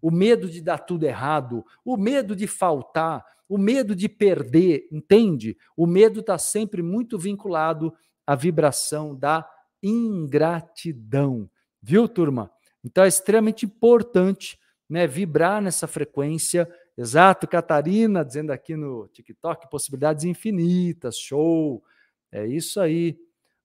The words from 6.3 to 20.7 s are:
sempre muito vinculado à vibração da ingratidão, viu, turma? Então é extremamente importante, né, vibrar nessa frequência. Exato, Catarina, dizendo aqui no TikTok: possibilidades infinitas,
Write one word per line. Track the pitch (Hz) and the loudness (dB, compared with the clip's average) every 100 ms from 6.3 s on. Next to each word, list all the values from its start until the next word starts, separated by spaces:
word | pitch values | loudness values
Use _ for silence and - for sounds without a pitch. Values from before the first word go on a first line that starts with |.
| 175 | -4
sempre | - 208 220 185 | -2 -4 -4 -6
muito | 170 202 233 208 | -4 -4 -6 -6
vinculado | 175 202 202 170 156 156 160 156 _ _ - | -6 -8 -4 -2 0 0 -4 -8 _ _ -2
à | 139 | 0
vibração | 156 160 151 131 - 151 156 | 0 2 2 0 -6 -6 -8
da | 135 143 160 160 - _ _ | -6 -2 -2 -4 -20 _ _
ingratidão, | 196 233 226 196 151 143 160 170 160 - 170 135 107 135 143 123 98 _ _ _ | -2 -2 -2 -4 -2 0 0 -2 -8 -12 -10 -10 -6 -2 0 -2 -8 _ _ _
viu, | 107 180 233 | 0 2 2
turma? | 233 160 131 101 _ _ _ 123 | 0 -2 -2 -6 _ _ _ -6
Então | - | 4
é | 190 | 4
extremamente | 185 - 214 220 220 208 | 4 2 2 2 -2 -8
importante, | - 233 240 226 180 185 196 - - _ _ _ | 2 6 6 4 2 2 0 -8 -18 _ _ _
né, | 160 175 | -2 -2
vibrar | 135 190 151 165 214 | 0 -2 2 2 0
nessa | 196 165 165 | -2 -4 -6
frequência. | - 147 - 143 156 - 175 175 - _ - | -8 -8 -4 -4 -2 -2 -2 -2 -6 _ -12
Exato, | 120 135 185 185 175 | -2 6 6 6 0
Catarina, | 175 170 151 147 196 226 190 | -2 0 0 2 2 2 0
dizendo | 143 131 156 | -2 -6 -8
aqui | 131 - 160 | -8 -8 -10
no | 147 123 101 | -8 -10 -14
TikTok: | _ - - 165 160 - | _ -20 -12 -8 -8 -8
possibilidades | 147 - 139 147 156 | -10 -8 -2 -2 0
infinitas, | 165 175 220 196 170 | -4 -4 -4 -2 0